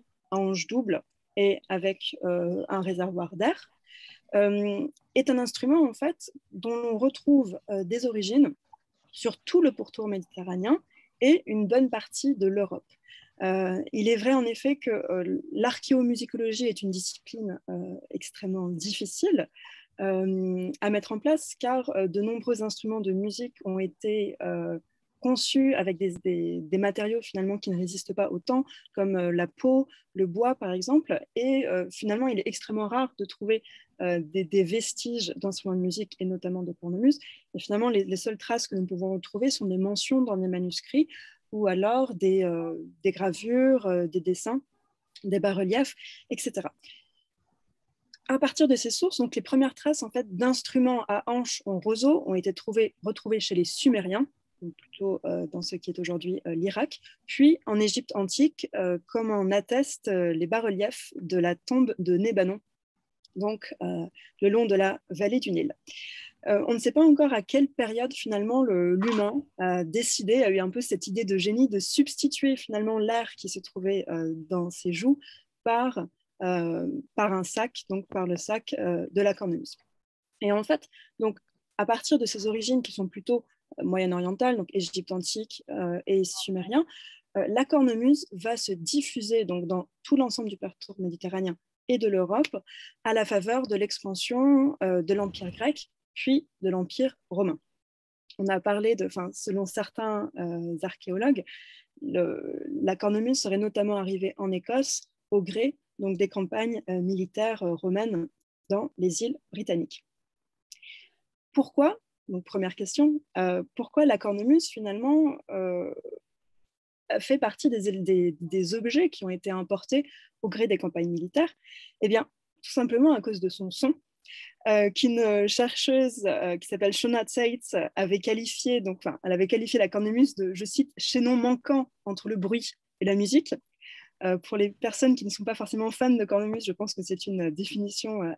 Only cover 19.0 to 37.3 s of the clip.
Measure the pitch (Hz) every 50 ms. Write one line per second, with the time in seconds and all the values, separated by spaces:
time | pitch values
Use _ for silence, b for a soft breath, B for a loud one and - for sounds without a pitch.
19 | 220 190 - - - 392 370 240 - B B B B B B B B B _ -
20 | 196 190 190 185 190 190 190 185 185 185 185 185 185 180 - - - 208 208 208
21 | 202 - 226 214 - 294 311 311 - - - - - 247 254 262 247 - - 196
22 | 190 185 165 202 202 220 233 233 226 247 240 202 214 214 202 - - 220 220 220
23 | 202 190 185 190 196 214 196 - 247 247 - - - 190 185 190 190 185 - _
24 | - 214 214 214 202 202 - - - 180 175 170 170 170 170 165 - _ _ _
25 | _ _ _ _ - 247 254 240 - - - 277 269 269 269 - 190 190 185 165
26 | 190 190 175 180 - 190 180 170 170 170 170 175 160 156 170 190 202 202 190 214
27 | 208 208 220 233 226 - - 196 190 190 202 202 - 208 185 175 185 175 180 196
28 | - - 185 196 196 - - 175 - - 254 262 269 B B B B B _ -
29 | 196 196 190 185 175 175 175 175 175 175 - - - 254 262 262 269 b b b
30 | b _ - 185 190 185 170 196 233 247 262 - 226 190 180 185 185 - 269 311
31 | 320 - 185 151 - - _ 233 240 262 269 269 254 - 185 185 180 185 185 -
32 | - 208 208 220 254 262 240 190 - - 208 - - - 214 214 214 202 226 247
33 | 262 254 - - 202 190 - - 214 202 220 226 B B B B B B _ -
34 | 185 180 175 175 165 151 160 190 190 156 202 196 190 165 185 226 226 - - -
35 | - 240 240 240 208 170 - - - 196 190 - - 190 185 185 180 180 170 208
36 | 214 180 - - 185 185 185 180 - 185 180 185 180 175 175 - - 170 175 185
37 | 233 269 294 B B B